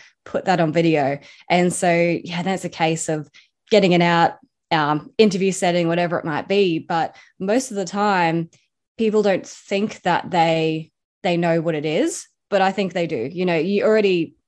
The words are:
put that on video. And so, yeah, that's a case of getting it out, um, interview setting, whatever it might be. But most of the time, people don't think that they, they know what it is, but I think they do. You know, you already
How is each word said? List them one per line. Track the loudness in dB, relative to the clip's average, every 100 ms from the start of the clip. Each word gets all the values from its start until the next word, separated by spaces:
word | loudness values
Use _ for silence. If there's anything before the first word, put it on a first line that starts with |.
| -20 _ -8
put | -6 -2
that | 0
on | 2
video. | 2 2 2 0 -4 -10 -20 -2
And | 2 2
so, | 0 0 2 2 -2
yeah, | -6 -6
that's | -4 -6 -8
a |
case | -2 -2 -2 -4
of | -6 -6 -18 _ _ _
getting | 4 6
it | 4
out, | 4 4 2 0 _ _ _
um, | 0 0 -2 -4 2
interview | 2 4 -2
setting, | 0 0 0 0
whatever | 0 -2 -4
it | -4
might | -6 -2
be. | 0 2 0
But | -4 -4 -4 -8 -20 _
most | -2 -2 -2
of | -8
the | -6
time, | -2 0 2 2 0 -4 _ _ _ _ -4
people | 0 2
don't | 2 0 -4
think | -20 -6 -4 -4 -4
that | -2 -2 0
they, | 0 2 2 0 -4 -8 _ _ _
they | -2 0
know | 0 0
what | -2
it | -4 -2
is, | -2 -2 -4 -16 _ _
but | 0
I | 0
think | 0 -4
they | -4 -4
do. | -4 -6
You | -4 -2
know, | 0
you | 0 0
already | 2 2 2 0 -2 _